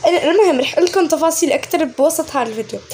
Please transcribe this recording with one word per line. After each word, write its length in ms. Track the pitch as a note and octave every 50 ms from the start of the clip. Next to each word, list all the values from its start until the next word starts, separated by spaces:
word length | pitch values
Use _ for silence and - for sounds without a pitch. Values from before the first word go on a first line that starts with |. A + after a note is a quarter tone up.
| -
أنا 240 | D#4+ F4 F4 - D4
المهم 300 | E4+ G4+ G#4+ F#4 D4 B3
رح 120 | C4+ -
أقول 120 | - - F4
لكم 240 | F4+ - G4 F4 D4
تفاصيل 440 | E4 C#4+ D#4 E4 D#4+ - F4 D4
أكتر 320 | - C#4 - - - D#4 D#4+
بوسط 520 | B3+ - - C4+ D#4+ D#4+ - D#4 - -
هذا 120 | C#4 A#3+ A#3
الفيديو. 320 | A3 A3 G#3+ - - G3 - -